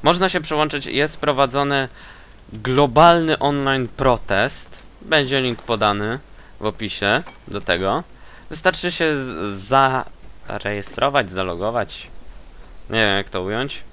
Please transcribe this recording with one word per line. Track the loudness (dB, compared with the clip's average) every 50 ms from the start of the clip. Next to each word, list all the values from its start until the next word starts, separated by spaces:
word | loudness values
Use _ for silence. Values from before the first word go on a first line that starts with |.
można | 4 4 4 4 2 0
się | 0 -2
przyłączyć, | -2 0 0 0 0 0 0 -6 -6
jest | -2 0 0 0 0 -2
prowadzony | -2 0 0 2 2 2 2 2 0 0 0 0 0 -2 -4 -8 -16 -20 -20 -20 -20 -20 -20 -20 -20 -20 -16
globalny | -16 -8 -4 0 4 4 4 6 8 8 10 10 8 6 4 2 0 2
online | 2 2 2 2 0 0 0 0 -2 -6
protest. | -6 0 2 2 2 2 0 0 2 2 2 0 -2 -10 -16 -18 -20 -20 -20 -20 -20 -20
Będzie | -4 0 0 0 2 2 0 0
link | 0 0 -2 -4
podany | -4 -4 -2 2 2 2 2 0 -2 -4 -4 -6 -8 -16 -20 -20 -20 -20 -14 -6
w | -6
opisie | -6 -4 -4 -8 -8 -6 -2 2 2 2 2 0 -6 -16 -18 -14 -8
do | -8 -6
tego. | 0 0 0 2 2 0 0 -2 -4 -8 -18 -20 -20 -20 -20 -18 -14 -12
Wystarczy | -12 -2 0 -2 0 0 -4 -4
się | -2 0 0 0 0
z-, | 0 -4 -6 -6 -6 -6 -6 -6 -8 -2 2 4 4 4 4 2 -2 -4 -6 -14 -16 -16 -16 -16 -16 -10 -8
zarejestrować, | -8 -6 -4 -4 -4 -4 -6 -8 -2 0 0 2 2 2 0 0
zalogować. | -2 -2 -2 -2 -2 -2 -2 -2 0 -2 -2 -4 -8 -16 -16 -14 -14 -14 -14 -14 -16 -16 -18 -18 -18 -18 -18 -16 -16 -16 -10 -4
Nie | 2 2
wiem, | 4 4 2
jak | 0 -2 -4
to | -6 -4
ująć. | -4 -2 -2 -4 -4 -6 -6 -10 -12 -12